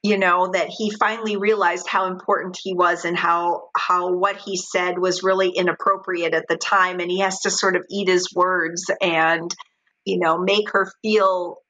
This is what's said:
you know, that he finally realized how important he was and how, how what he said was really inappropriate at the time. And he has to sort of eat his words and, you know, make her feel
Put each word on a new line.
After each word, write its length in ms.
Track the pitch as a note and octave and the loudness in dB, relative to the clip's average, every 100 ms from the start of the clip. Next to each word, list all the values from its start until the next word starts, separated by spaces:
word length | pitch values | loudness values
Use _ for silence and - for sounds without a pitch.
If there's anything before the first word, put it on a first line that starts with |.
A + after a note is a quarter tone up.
you 140 | G3+ G3+ | 2 2
know, 340 | F#3 F3+ F#3 | 4 4 2
that 160 | F#3 D#3+ | 0 -2
he 240 | - G#3+ | -4 -6
finally 460 | - G#3+ A3+ A3 G3+ | 0 -2 -2 -4 -2
realized 500 | G3+ G#3+ F3 F3+ - | 0 2 2 0 -2
how 200 | G3 F#3+ | -2 -2
important 520 | F#3 - G3+ F#3 F#3 | -4 -2 -2 -2 -8
he 120 | F#3+ | -6
was 320 | F3+ F3 F3 F3 | 2 2 2 -2
and 100 | F3 | -2
how, 520 | F3 E3+ F3 - - - | 2 2 0 -4 -4 -6
how 340 | - F3+ F3+ | 0 0 2
what 240 | F3+ G3 G3 | 0 0 -2
he 220 | G#3 F#3 | -6 -8
said 420 | - F#3 F3+ F3+ | -2 -2 -2 0
was 240 | F#3 F3+ | 0 0
really 260 | F#3 F#3+ F#3+ F3+ | 0 2 2 2
inappropriate 800 | F3+ E3 - F#3+ - F3 E3+ | 0 0 0 0 -2 -2 0
at 160 | D#3+ - | -2 -2
the 80 | A#3+ | -4
time. 420 | - G3 F#3 F3+ | 0 2 2 0
And 100 | F3 | -2
he 100 | F#3 | 0
has 200 | F#3+ F#3 | 0 0
to 80 | - | -4
sort 280 | - F#3+ F3+ | 0 0 0
of 80 | F3+ | -2
eat 200 | G3 F#3 | -4 2
his 180 | F3+ F3+ F3 | 0 0 0
words 560 | F3+ F3+ E3 E3+ - - | 2 2 -2 -6 -4 -2
and, 540 | F#3+ E3 D#3+ E3 E3+ - - _ _ _ | 0 2 2 0 -4 -12 -16 _ _ _
you 160 | - F#3 | -4 0
know, 180 | E3+ E3+ | 2 2
make 320 | F#3 G3+ G#3 | 2 0 2
her 200 | G3 F#3+ - | 0 -2 -4
feel 580 | A3 G#3+ F#3+ F#3 F3 - | 0 2 4 2 -4 -10